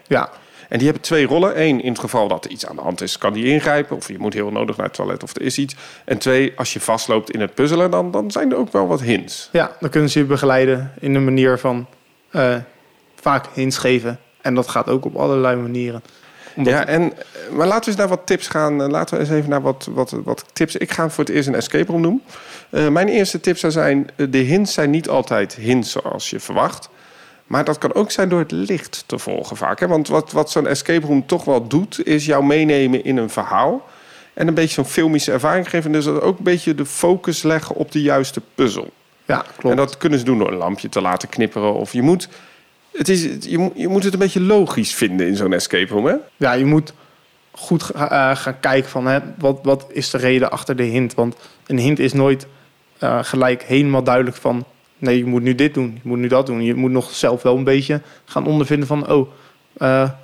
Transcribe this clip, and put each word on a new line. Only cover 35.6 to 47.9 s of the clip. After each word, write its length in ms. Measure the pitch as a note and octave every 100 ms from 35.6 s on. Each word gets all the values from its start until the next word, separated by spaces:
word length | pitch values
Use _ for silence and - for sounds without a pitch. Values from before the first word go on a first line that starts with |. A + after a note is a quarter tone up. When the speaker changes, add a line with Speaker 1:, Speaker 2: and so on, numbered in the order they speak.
| F3
Speaker 2:
geven. 160 | F3 D#3
En 160 | D#3
dus 60 | D3+
ook 300 | D3 - F#3
een 60 |
beetje 320 | F3+ F3 E3+ C#3+
de 100 | C#3
focus 580 | - F3 F#3 F#3 D#3+
leggen 320 | D#3 D#3+ - -
op 160 | D3+
de 100 | D#3
juiste 400 | D3 C#3 C3+ - - -
puzzel. 340 | C3 F#2+ - - _ _ -
Speaker 1:
Ja, 200 | C3+ - -
klopt. 180 | B2+ B2+
Speaker 2:
En 0 |
dat 220 | C#3 -
kunnen 220 | E3+ C#3+
ze 60 | A#2+
doen 120 | B2
door 140 | G#2
een 60 | F#2
lampje 320 | F2 G2+ F#2
te 120 | G2+
laten 280 | F#2+ F#2 -
knipperen. 440 | - A2 - G#2
Of 200 | G#2 G#2
je 80 | A#2+
moet, 280 | C3 F#3 - - - - _ _ _
het 180 | E4+ -
is, 180 | F#3 E3 -
je 180 | - E3
moet, 140 | F#3 -
je 120 | F3+
moet 160 | G3
het 100 | G3
een 60 | F#3
beetje 220 | G3 F#3+
logisch 520 | F#3 G#3+ E3+ - G#2
vinden 340 | - G#2+ F#2 F2
in 80 | G2+
zo'n 180 | G2
escape 400 | F2+ - F#2 F#2+
room, 120 | G#2 B2+
hè? 100 | C4+ - _
Speaker 1:
Ja, 160 | C3+
je 120 | B2 C3+
moet 280 | D3+ D#3 - _ _ _ _ _
goed 320 | - - E3
ga-, 260 | -